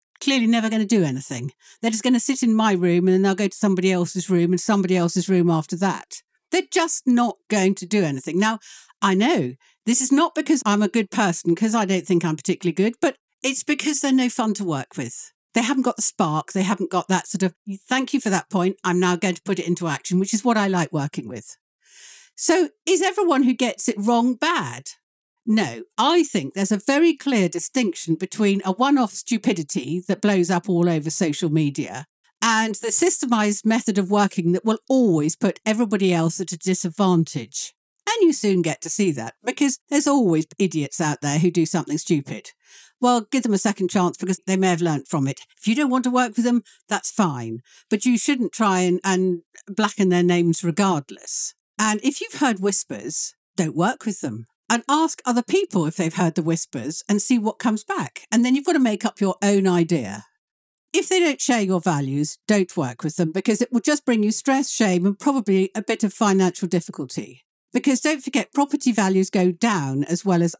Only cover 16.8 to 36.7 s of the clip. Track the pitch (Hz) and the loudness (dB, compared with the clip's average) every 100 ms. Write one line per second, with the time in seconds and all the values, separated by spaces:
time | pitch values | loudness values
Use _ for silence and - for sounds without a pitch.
16.8 | 190 185 - 185 - 180 185 - 208 196 | -2 -4 0 -2 -2 -4 -4 -4 -12 -14
17.8 | - 254 254 269 214 190 - 190 180 - | -4 -4 -2 -2 0 -2 -2 -2 -2 -2
18.8 | 185 180 180 180 190 175 - 180 170 175 | -2 2 2 2 -2 -4 -4 -4 -2 -4
19.8 | 175 139 - 185 190 208 247 220 196 185 | -4 -6 -2 -2 0 0 0 0 0 -2
20.8 | 151 151 151 - 117 117 - - _ _ | -2 -4 -4 -8 -10 -14 -16 -20 _ _
21.8 | _ - - - - - - 330 320 - | _ -20 -20 -20 -20 -4 0 2 0 -2
22.8 | - 349 381 403 349 269 254 233 240 - | 0 0 0 0 2 2 2 2 -2 -2
23.8 | - 208 208 240 247 233 311 339 135 131 | -4 -2 0 2 2 0 -2 -2 -4 -10
24.8 | - - _ _ _ _ 220 220 147 117 | -14 -18 _ _ _ _ 0 0 0 -6
25.8 | - - 269 349 302 185 135 190 196 208 | -10 0 4 4 2 -2 -4 -4 -2 0
26.8 | - 285 339 294 - 233 175 170 - 262 | 0 4 4 2 0 2 2 0 -4 -2
27.8 | 214 - 165 160 185 - 202 196 190 185 | -2 -2 -4 -4 -4 0 2 2 -2 0
28.8 | 277 285 220 - - 226 - 175 151 147 | 2 2 0 -4 -4 -2 0 -2 -4 -6
29.8 | 131 175 180 190 208 196 175 175 - 170 | -4 -6 -4 0 2 2 2 0 0 2
30.8 | 175 160 156 - 170 143 165 160 147 139 | 2 0 -4 -2 -2 0 0 0 0 -2
31.8 | 107 117 - _ _ _ 226 220 220 202 | -8 -10 -14 _ _ _ 0 2 0 -4
32.8 | 226 - 349 - 254 226 208 208 220 226 | -4 0 0 0 0 0 0 0 0 0
33.8 | - 196 180 208 196 - 165 180 220 220 | 0 -2 0 2 2 0 0 0 0 -2
34.8 | - 262 226 160 151 - 196 - 220 220 | 0 2 4 4 0 0 -2 -2 -2 0
35.8 | 214 202 190 170 165 - 175 170 185 | 0 2 2 2 0 -2 -8 -6 -2